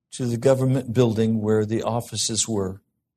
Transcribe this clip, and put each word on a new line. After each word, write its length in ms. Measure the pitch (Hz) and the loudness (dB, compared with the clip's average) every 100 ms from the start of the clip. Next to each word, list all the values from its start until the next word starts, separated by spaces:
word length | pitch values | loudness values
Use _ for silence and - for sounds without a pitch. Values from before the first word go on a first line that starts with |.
| _ | _
to 140 | - 123 | -8 -4
the 120 | 117 | 2
government 560 | 135 131 131 131 - | 4 4 2 0 0
building 480 | 113 120 107 113 113 | 2 2 4 0 0
where 240 | 107 107 107 | 2 2 2
the 180 | 113 | -2
offices 640 | 107 117 117 107 - 107 - | -2 -4 -6 -6 -4 -2 -2
were, 340 | 107 92 95 _ _ _ | -2 -4 -8 _ _ _